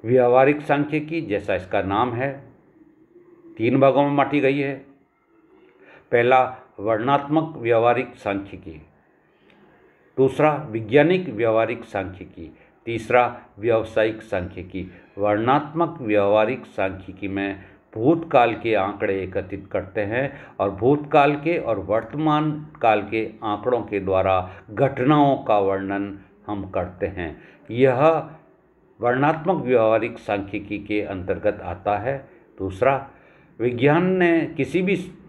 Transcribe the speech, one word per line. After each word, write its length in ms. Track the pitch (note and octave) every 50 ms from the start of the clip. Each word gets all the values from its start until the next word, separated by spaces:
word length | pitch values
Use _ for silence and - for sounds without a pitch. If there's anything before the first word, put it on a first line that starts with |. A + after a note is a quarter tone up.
| -
व्यवहारिक 560 | A2 B2 C3 A#2+ A#2+ B2 C3 C3+ C#3+ D3 D3
सांख्यिकी, 600 | - - C#3+ C#3+ D3 D3 D#3 D#3 D3 D3+ E3 E3
जैसा 340 | C#3+ G2+ G2+ G2 F#2+ - G2
इसका 280 | F2 F#2 - - G2+
नाम 300 | F#2+ F#2+ G2 G#2+ A#2+ B2+
है, 440 | A2+ A#2 C3 C#3 C3+ C#3 - - _ _ _ _ _ _ - _ _ _ _ _ _ - _ _ - _ _ - -
तीन 240 | - A2 A#2 B2 C3+
भागों 220 | C3 C#3 B2+ C3+
में 140 | C#3+ C#3+ C#3+
बांटी 240 | C#3+ C3+ - D3 D3
गई 180 | C3+ C3+ C#3 C#3+
है। 160 | C#3 C#3 C#3 C3+ - - - _ _ _ _ _ _ _ _ _ _ _ _ _ _ _ _ _ - - - - _ _
पहला 440 | B2+ A#2+ A#2+ B2 C3 C3 B2+ B2 - - - _ _ -
वर्णनात्मक 760 | G2 G#2+ A2+ G#2+ A#2 C3 C#3 C#3 C#3 - D3 D#3+ D#3 - -
व्यवहारिक 580 | - A#2 A#2 A#2 A2+ A2+ A#2+ A#2+ A#2+ C3 B2 -
सांख्यिकी, 680 | - - G#2+ G2 G2 F#2+ G2 - F#2 F#2 F2 D#2+ D2+ D2+ _ _ _ _ _ _ _ _ _ _ _ _ _ _ _ - _ _ _ _ _ _ _ _ _ _
दूसरा 500 | - C3+ C3+ - - D3+ D3+ D3 C#3+ - A2+
वैज्ञानिक 580 | G#2+ A#2 A2+ G2+ A#2 C#3+ D3+ E3 F#3 F#3 F3+ D3
व्यवहारिक 560 | A2+ G#2 A#2 A2+ A2 A2+ A2+ A2 B2 A#2 -
सांख्यिकी, 720 | - - G2+ F#2+ F#2 F#2 - F2+ - - F2+ E2 D#2 - _ - _ _ _ _
तीसरा 560 | A#2 A#2 A2 A2 - A#2+ B2 B2 A#2 A#2+ - - - _ G2+
व्यावसायिक 640 | G#2 A#2 A2+ A2+ G#2 - - A2+ A2 A2+ A2 A2
सांख्यिकी। 680 | - - - F#2 F2+ F#2 F2+ F#2 F2+ F#2 - F#2 F2+ F#2 - - - _ _ G2
वर्णनात्मक 800 | G2+ G#2 G#2 G#2+ A2+ A#2+ C3+ D3 D3+ D3+ D#3 D#3+ E3+ D#3 E3 -
व्यवहारिक 680 | C3 G#2+ G#2 G#2 G2+ G2+ G#2 G#2+ A2 A2 C3 B2 -
सांख्यिकी 600 | - - - G2 F#2+ F#2 F#2+ F#2+ - F#2+ - G2+ G2
में 320 | G2 G2 G2 G2 G2 F#2+ - - - _ _ _ -
भूतकाल 600 | A2 A2+ C#3+ E3+ E3 E3 - - C3 A#2+ A#2 A2
के 200 | - - A2+ A2
आंकड़े 480 | G2+ F#2+ G2 G#2 G2+ A2+ G#2 G2 F#2+
एकत्रित 460 | F#2 F2+ F#2 G2+ F2+ F#2 G2+ F#2 - -
करते 280 | - G2+ F2+ F#2 - A2
हैं 460 | G#2 G2 A2 B2 C3+ C#3 - - - - - -
और 100 | F#2+ G2+
भूतकाल 680 | - - A2 B2+ D3 D3 D3 - - D3+ C#3+ D3 D3
के 220 | D3 D3 D#3+ F3 E3
और 200 | - A2+ A2+ G2
वर्तमान 960 | F#2 G2 G#2 A2+ G#2+ - - C#3+ D#3 D#3 D3+ D3+ D3+ D#3 D3+ D3+ - - - -
काल 260 | - A2+ G#2+ G#2+ G2 -
के 200 | A2+ A2 A2 G#2 - - A2+
आंकड़ों 380 | G#2+ G#2 G#2 - B2+ B2 A#2
के 180 | G#2+ - G#2+ G2
द्वारा 520 | F#2 F#2 F#2+ F#2+ F#2 F#2+ F#2+ F#2 F2+ F#2 - - - -
घटनाओं 680 | A2 G2+ C3+ C3 C3+ - B2 C3 D#3 D3 C#3+ C#3 C3+
का 220 | - - - A2 G#2
वर्णन 600 | G2 F#2+ F#2+ G2 G2 F#2+ G2 G2+ G2+ G2+ G2 G2 - _ _ _ _
हम 240 | G#2 G#2 G2+ F#2+ F#2
करते 360 | - G2 F2+ F2+ - - G#2
हैं। 360 | F2+ F#2+ F#2+ E2+ D#2+ D2+ - - - - _ - -
यह 600 | A2+ A#2 C3 C3+ B2 B2 C#3+ D#3+ D#3+ D#3 - - - - _ _ _ _ _ _ _ _ _ _ _ _
वर्णनात्मक 640 | G2+ A#2+ B2 C3 C#3+ D3+ D#3+ D#3 D3+ F3+ F#3 D#3 B2+
व्यवहारिक 540 | B2 B2+ A#2+ A2 A2 A2 A2+ G#2+ A#2 A#2+ -
सांख्यिकी 600 | - - G#2 G2 G2 - - G#2 G2 - G#2+ G2
के 240 | - - G#2+ G#2
अंतर्गत 580 | G2+ - G2 F#2 F#2 F#2 F#2+ F#2 - G#2 G2+ -
आता 360 | F2 F2+ F2 F#2 - G#2 G#2 G2+
है। 300 | G#2 B2+ C#3 C3+ - - - - _ _ _ -
दूसरा, 520 | F#2+ F#2+ F#2+ - B2 C3 C#3 C3 - - - - - _ _ - _ _ - -
विज्ञान 560 | A2+ B2 A#2+ A2+ B2 C#3+ D3 E3+ F3+ F#3 F#3
ने 380 | F#3 F3+ E3+ E3 E3 D#3 - -
किसी 260 | - C3+ B2 - F3
भी 280 | F3+ F#3+ G3 - - - - - -